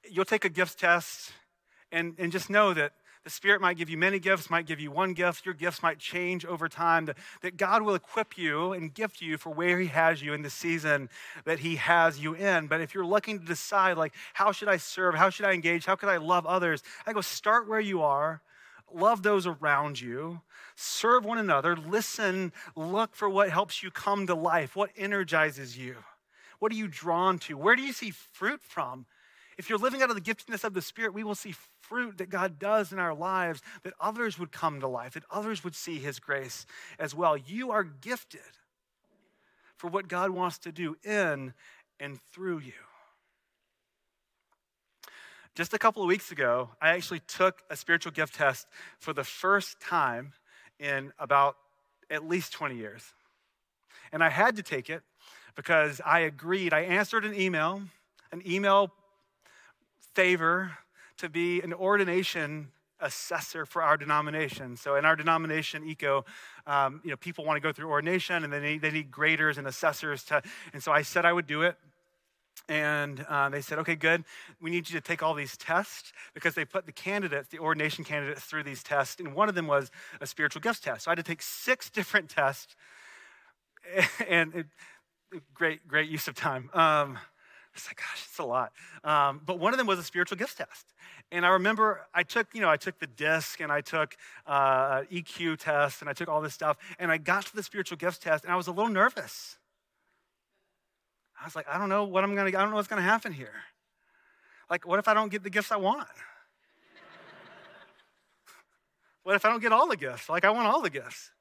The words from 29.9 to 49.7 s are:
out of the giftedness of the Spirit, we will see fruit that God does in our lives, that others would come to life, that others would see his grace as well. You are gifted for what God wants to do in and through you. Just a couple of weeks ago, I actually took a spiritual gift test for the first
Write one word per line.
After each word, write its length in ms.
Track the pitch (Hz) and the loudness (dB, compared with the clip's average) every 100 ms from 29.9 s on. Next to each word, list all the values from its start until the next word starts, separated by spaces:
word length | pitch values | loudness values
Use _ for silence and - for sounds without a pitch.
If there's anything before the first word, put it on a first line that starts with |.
| 269 | 2
out 80 | 262 | 2
of 40 | 214 | 0
the 60 | |
giftedness 420 | 165 220 - 220 | -4 -6 -6 -6
of 120 | 226 190 | -4 -4
the 60 | |
Spirit, 280 | - - 226 | -6 -6 -4
we 120 | 196 | -4
will 100 | 214 | -6
see 220 | 202 214 170 - _ | -6 -8 -14 -18 _
fruit 400 | - 240 240 190 | -8 -6 -6 -6
that 100 | 185 | -6
God 300 | 185 190 147 | -2 -2 -2
does 340 | 202 220 185 | 2 2 2
in 60 | 190 | -2
our 160 | 175 151 | -2 -2
lives, 480 | 180 190 175 156 - - | -2 0 0 -4 -12 -16
that 140 | 185 - | -16 -4
others 380 | 190 220 233 156 | -4 -2 -4 -4
would 140 | 170 | -10
come 280 | - 165 143 | -2 -2 0
to 80 | 131 | -4
life, 260 | 123 123 | -4 -8
that 100 | 135 - | -14 -8
others 320 | 208 214 214 | -6 -4 -6
would 100 | 180 | -8
see 240 | 156 - 156 | -10 -10 -6
his 220 | 139 127 | -8 -8
grace 480 | - 139 131 - - - - - | -6 -6 -6 -14 -16 -20 -20 -10
as 160 | 156 147 | -8 0
well. 200 | 170 151 | 2 2
You 360 | 131 208 254 | -4 -8 -2
are 120 | 214 | -2
gifted 580 | 180 139 208 247 - - - _ _ _ _ _ _ _ _ _ _ _ _ _ | -2 -8 -8 -8 -8 -20 -20 _ _ _ _ _ _ _ _ _ _ _ _ _
for 140 | 175 | -4
what 180 | 190 185 | -4 -2
God 220 | 180 196 | -2 0
wants 300 | 185 180 - | 0 -2 -2
to 120 | 175 | -12
do 260 | 160 165 160 | -6 -6 -6
in 520 | 202 208 180 143 131 - - - _ _ | -2 2 2 0 -6 -14 -20 -20 _ _
and 220 | 143 135 _ | -14 -14 _
through 280 | - 185 165 | -10 -6 -6
you. 140 | 127 - - _ _ _ _ _ _ _ _ _ _ _ _ _ _ _ _ _ _ _ _ _ - - - - - - | -8 -18 -20 _ _ _ _ _ _ _ _ _ _ _ _ _ _ _ _ _ _ _ _ _ -20 -20 -20 -20 -18 -6
Just 180 | 170 | -4
a 60 | 220 | 4
couple 240 | 226 214 | 2 4
of 40 | 180 | 2
weeks 240 | 196 - | 0 0
ago, 380 | 151 127 120 123 - | 0 2 2 -2 0
I 100 | 156 | 2
actually 320 | 180 175 170 | 2 -2 -10
took 420 | - - 185 - _ | -10 2 2 2 _
a 40 | 147 | -12
spiritual 360 | - 170 170 | 0 0 0
gift 240 | 151 156 - | -2 -4 2
test 320 | 147 127 - - - - | 2 2 -10 -20 -20 -14
for 140 | - | -8
the 100 | 143 | -6
first 560 | 131 - 185 202 190 | -6 -2 2 2 2